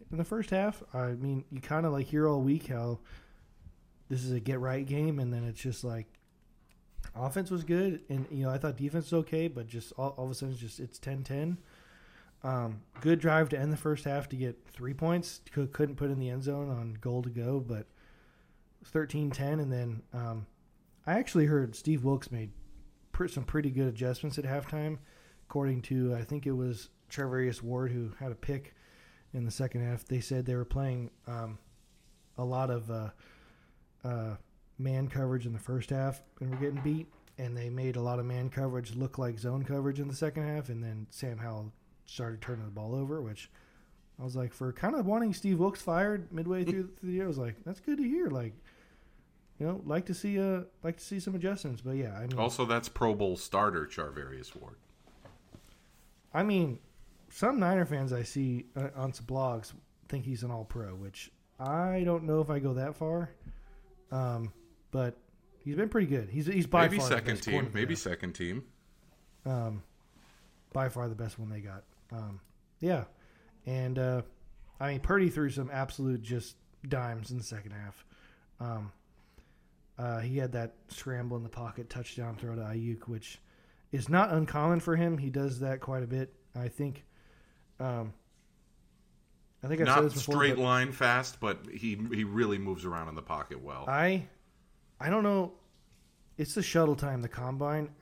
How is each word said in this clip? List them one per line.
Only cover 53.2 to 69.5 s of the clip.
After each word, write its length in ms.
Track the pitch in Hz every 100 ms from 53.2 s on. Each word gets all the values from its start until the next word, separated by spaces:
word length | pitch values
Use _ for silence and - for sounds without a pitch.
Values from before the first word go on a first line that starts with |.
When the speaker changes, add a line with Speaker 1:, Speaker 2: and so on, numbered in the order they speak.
| 98 90
Speaker 2:
starter 500 | - 98 104 87 73
Charvarius 720 | - 76 71 67 65 62 -
Ward. 200 | - 60 _ - - - - - - - - - _ - - _ _
Speaker 1:
I 100 | 151
mean, 360 | 208 196 160 117 - - - - -
some 300 | - 220 277
Niner 260 | 180 185
fans 280 | 165 143 135
I 100 | 123
see, 440 | 117 139 131 123 - 135
uh, 120 | 135
on 180 | 135 135
some 140 | 131 113
blogs 460 | 131 131 117 107 - - _ -
think 160 | 139
he's 200 | 139 120
an 60 | 120
All-Pro, 440 | 117 110 120 101
which 360 | 95 98 - - _ _ -
I 440 | 131 156 185 185
don't 200 | 175 170
know 160 | 160 156
if 100 | 151
I 100 | 143
go 140 | 135
that 200 | 127 127
far. 360 | - 160 170 160 - - - - - - - -
Um, 400 | 131 127 120 113 - - - -
but 240 | 131 123 - - - - -
he's 160 | 143
been 140 | 147 214
pretty 180 | 226 165
good. 220 | 139 101
He's, 160 | 135 151
he's 200 | 196 135
by 160 | 175
Speaker 2:
Maybe 160 | 165 202
Speaker 1:
far 100 | 127
the 60 | 117
Speaker 2:
second 180 | 117
Speaker 1:
best 100 | 104
Speaker 2:
team. 100 | -
Speaker 1:
corner 160 | 95 117
Speaker 2:
Maybe 200 | 104 131
Speaker 1:
there. 20 | 170
Speaker 2:
second 360 | 92 87 90
team. 300 | - 87 113 135 - _ - - - - -
Speaker 1:
Um, 380 | 135